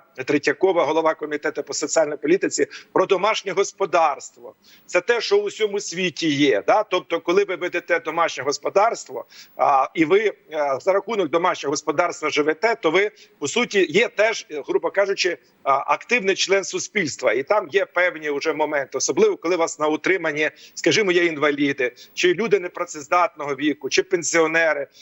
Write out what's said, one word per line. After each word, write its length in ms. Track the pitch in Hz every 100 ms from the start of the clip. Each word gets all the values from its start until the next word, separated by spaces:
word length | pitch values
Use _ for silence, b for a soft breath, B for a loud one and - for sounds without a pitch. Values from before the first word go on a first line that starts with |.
| - -
Третьякова, 600 | 131 143 147 135 190 170
голова 300 | 143 160 160
комітету 480 | 151 151 147 156 147
по 120 | 139
соціальній 420 | 135 151 165 151 147
політиці, 500 | 147 185 156 - - B B
про 140 | 156 185
домашнє 460 | 185 208 202 196
господарство. 1000 | 175 196 - 190 170 156 127 - - 117 - b b -
Це 140 | 175
те, 200 | - 240
що 180 | - 202
у 80 | 202
всьому 340 | - 214 202
світі 480 | - 165 180 - 165
є. 340 | 139 143 101 -
Да? 160 | 196
Тобто, 380 | - 185 - 165
коли 240 | - 190
ви 120 | 196 170
ведете 440 | 175 175 - 165
домашнє 440 | 160 165 160 143
господарство, 800 | 131 143 147 190 202 175 - 120 - B B -
а, 320 | 135 135 139
і 100 | 175
ви, 280 | 156 196 208 - _
е, 260 | 151 143 131
за 120 | 190
рахунок 360 | 190 202 214 156
домашнього 440 | 165 175 151 143
господарства 580 | 147 - 156 175 - 151
живете, 440 | 147 147 156 226
то 160 | 220 165
ви, 200 | 165 208 B B _
по 100 | 143
суті, 380 | 233 240 202 175
є 180 | 180 220
теж, 380 | - 220 202 -
грубо 400 | 151 143 180 165
кажучи, 480 | 190 196 196 180 160 b _
а, 320 | 135 135 -
активний 400 | 151 - 240 190
член 300 | 180 175 196
суспільства 560 | 180 185 - 208 147 -
підприємства, 120 | 123
і 100 | 113
там 260 | 135 208 165
є 120 | 190 180
певні 440 | 175 180 160 151
вже 220 | 143 156
моменти, 460 | 147 147 147 131 131
особливо 380 | - 143 214 170
коли 200 | 165 175
у 20 |
вас 200 | 165 -
на 100 | 151
утриманні, 600 | 151 - 185 160 147 151 B B
скажімо, 380 | - 170 170 196
є 120 | 175
інваліди, 680 | 175 147 147 143 143 131 123 B B
чи 200 | - 180
люди 260 | 165 156 196
непрацездатного 960 | 175 - 175 151 135 175 170 151 143
віку, 340 | 131 151 139 131
чи 140 | -
пенсіонери. 840 | 180 175 156 165 160 165 160 143 135 B